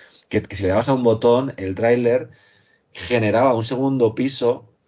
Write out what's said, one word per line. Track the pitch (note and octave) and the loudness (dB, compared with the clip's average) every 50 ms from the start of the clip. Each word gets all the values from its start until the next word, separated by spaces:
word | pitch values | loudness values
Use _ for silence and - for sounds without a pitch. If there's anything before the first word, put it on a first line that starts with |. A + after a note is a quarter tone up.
| - - _ _ _ - | -20 -20 _ _ _ -4
que, | - G#2+ F#2+ | -4 -4 -4
que | - - | -4 -6
si | F#2 G2 | -4 -2
le | F2+ | 0
dabas | F#2+ G#2+ A#2+ C#3 | 0 0 0 0
a | C3+ | 0
un | B2+ B2 | 2 2
botón, | A#2 A2 G#2+ - A#2+ A#2+ B2 C3+ C3+ B2+ - | 2 2 2 4 4 4 4 2 -2 -6 -8
el | G2 F#2+ F#2+ | -8 -8 -4
tráiler | A2 A2 A#2 A#2+ B2 A#2+ A#2 A#2+ B2+ A#2+ - - _ _ _ _ _ _ _ _ _ _ _ - | -2 0 2 2 2 2 2 0 0 -2 -6 -16 _ _ _ _ _ _ _ _ _ _ _ -20
generaba | - - F2+ B2 A#2 G#2+ G#2 G2+ A2+ B2+ C3+ A#2+ | -16 -6 -4 -2 0 0 2 2 2 2 2 2
un | A2+ A2+ | 0 -2
segundo | - B2+ A#2+ C3+ C3+ C3+ C3 A#2+ G#2+ - | -4 -4 -2 -2 -2 0 2 0 0 0
piso | - B2+ C3+ C3+ - B2 A#2+ B2+ - - _ _ _ _ | 0 -4 -4 -4 -2 0 0 0 -2 -6 _ _ _ _